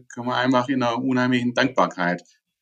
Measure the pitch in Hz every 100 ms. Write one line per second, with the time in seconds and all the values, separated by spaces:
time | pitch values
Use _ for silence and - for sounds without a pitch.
0 | - - 120 123 127 127 123 131 120 117
1 | 131 127 127 127 120 123 127 - 90 -
2 | 87 87 - _ _ _